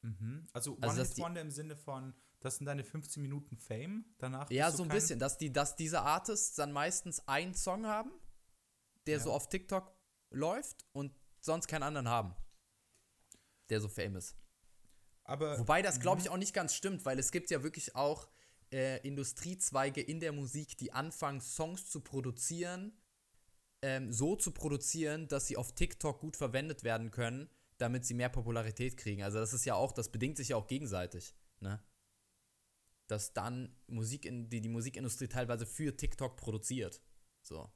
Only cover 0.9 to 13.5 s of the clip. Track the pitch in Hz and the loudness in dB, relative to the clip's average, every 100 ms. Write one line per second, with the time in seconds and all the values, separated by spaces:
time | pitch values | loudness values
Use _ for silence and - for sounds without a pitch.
0.9 | 113 131 - 170 175 156 139 156 147 147 | 2 2 0 -2 -2 -6 -6 -8 -8 -8
1.9 | 135 131 127 - _ 135 - 139 143 131 | -8 -8 -12 -20 _ -4 -4 -2 -2 -2
2.9 | 156 147 - 139 143 143 - - 110 151 | -6 -6 -4 -2 -2 -6 -12 -6 -6 -4
3.9 | 208 220 - 127 131 143 127 156 165 175 | -6 -8 -8 -6 -4 0 4 4 4 2
4.9 | 202 214 139 135 - 156 131 143 - 160 | 4 4 2 0 0 0 2 2 0 0
5.9 | 165 139 160 180 208 - - 147 147 156 | 2 4 2 2 2 2 2 0 2 2
6.9 | 180 - 160 - 139 180 185 - 190 220 | 2 -2 -6 2 2 2 0 0 0 0
7.9 | 214 233 370 - - _ _ _ _ _ | 0 -2 -8 -14 -16 _ _ _ _ _
8.9 | _ - 151 156 139 - 190 190 190 185 | _ 0 2 2 0 0 -4 0 0 0
9.9 | - _ _ _ - 156 214 294 - - | -20 _ _ _ 0 2 2 -4 -10 -10
10.9 | 139 143 - - - - 160 - 156 139 | -6 -6 -6 -20 -10 0 0 2 0 0
11.9 | 151 117 117 101 87 - - _ _ _ | 0 2 4 2 -2 -6 -8 _ _ _
12.9 | _ _ _ _ - _ | _ _ _ _ -20 _